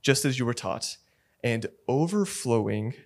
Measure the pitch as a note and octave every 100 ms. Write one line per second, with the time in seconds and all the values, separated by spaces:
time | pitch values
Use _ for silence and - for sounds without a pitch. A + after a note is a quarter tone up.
0 | - C3+ D3 B2+ A#2+ A#2+ A2 - - -
1 | _ _ _ _ A#2+ A2+ A2+ - - C3
2 | E3+ G#3 G3 - B2+ A#2 G#2+ G#2+ A2 -